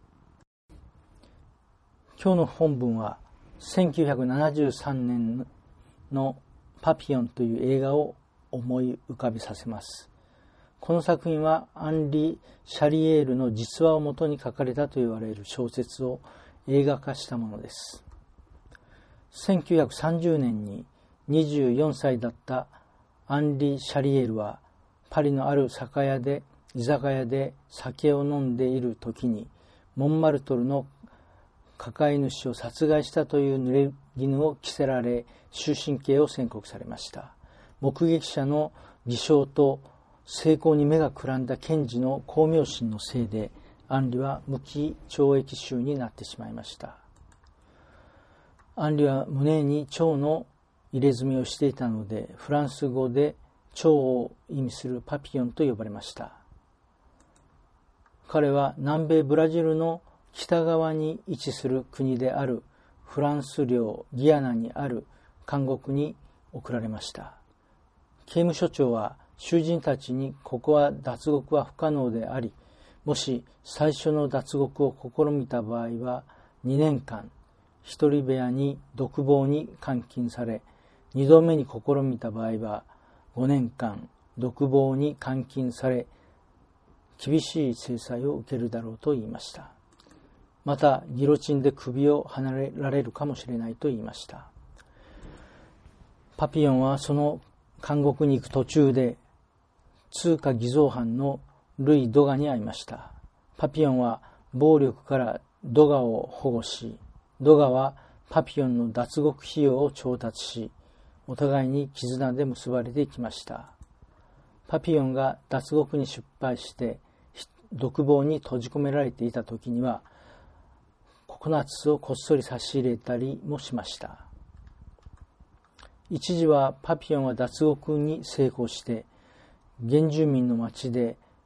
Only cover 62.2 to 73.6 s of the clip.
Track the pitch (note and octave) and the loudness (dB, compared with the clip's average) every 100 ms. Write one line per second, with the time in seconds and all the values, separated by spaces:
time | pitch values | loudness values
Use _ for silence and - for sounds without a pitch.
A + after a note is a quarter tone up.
62.2 | B2+ C3 C#3 A#2 - _ _ _ - - | -2 -2 -2 -4 -8 _ _ _ -10 -2
63.2 | C#3+ D3 C#3 - C3 B2 A2 - - B2 | 0 0 -4 -2 0 2 0 -6 -10 2
64.2 | C#3+ D3 C3+ A#2 A2+ - C#3 A#2 - _ | 4 6 4 -2 -4 -6 -6 -6 -10 _
65.2 | _ _ - C#3+ C3+ C3+ - C#3 D3+ - | _ _ -6 -2 -2 -4 -4 -4 -4 -8
66.2 | - _ _ B2 - A#2+ A2+ G#2+ - - | -20 _ _ -16 -8 -6 -6 -8 -10 -14
67.2 | G2+ - _ _ _ _ _ _ _ _ | -16 -20 _ _ _ _ _ _ _ _
68.2 | - E3+ E3+ D#3+ E3+ - C3 A2+ G#2 - | -6 0 0 2 -2 2 2 2 -4 -8
69.2 | _ - - E3+ D#3+ E3+ D3+ C#3 - B2+ | _ -16 0 0 2 -2 -2 -4 -4 -6
70.2 | C3+ C3 - B2 C3 D3 C#3+ C#3 C3+ B2 | -6 -8 -10 -6 2 4 4 0 -8 -6
71.2 | D#3 D3 - D3+ B2 - D#3 D3 B2+ A2+ | 0 0 2 -2 -2 -2 -2 0 -2 -4
72.2 | A2+ C3 - - _ _ - - - C#3+ | -4 -6 -8 -10 _ _ -20 -10 -4 -4
73.2 | - A#2+ - _ | -2 -6 -6 _